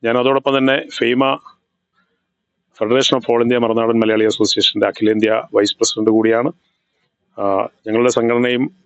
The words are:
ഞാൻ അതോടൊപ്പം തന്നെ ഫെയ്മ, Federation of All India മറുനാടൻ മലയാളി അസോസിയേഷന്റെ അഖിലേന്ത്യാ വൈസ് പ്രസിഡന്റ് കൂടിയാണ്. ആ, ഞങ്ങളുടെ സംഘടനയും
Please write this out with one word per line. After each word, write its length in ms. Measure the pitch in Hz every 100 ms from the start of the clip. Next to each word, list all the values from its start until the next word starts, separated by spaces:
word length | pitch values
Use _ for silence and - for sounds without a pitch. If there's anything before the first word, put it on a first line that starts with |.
ഞാൻ 140 | 117 120
അതോടൊപ്പം 400 | 123 139 139 135
തന്നെ 200 | 131 135 294
ഫെയ്മ, 500 | - 117 123 135 135 - _ _ _ _ _ _ _ _ _ _ _ _ _
Federation 360 | 107 123 131 135
of 60 | 113
All 140 | 120
India 160 | 120 123
മറുനാടൻ 420 | 117 113 113 113
മലയാളി 260 | 110 110 110
അസോസിയേഷന്റെ 640 | 107 104 - 98 104 104
അഖിലേന്ത്യാ 480 | 95 107 110 107 110 -
വൈസ് 220 | 107 104 -
പ്രസിഡന്റ് 360 | 113 - 110
കൂടിയാണ്. 380 | 110 110 113 131 175 _ _ _ _ _ _ _ -
ആ, 60 | 101 98 104 _ -
ഞങ്ങളുടെ 220 | 110 123
സംഘടനയും 540 | 123 117 120 123 123 143 _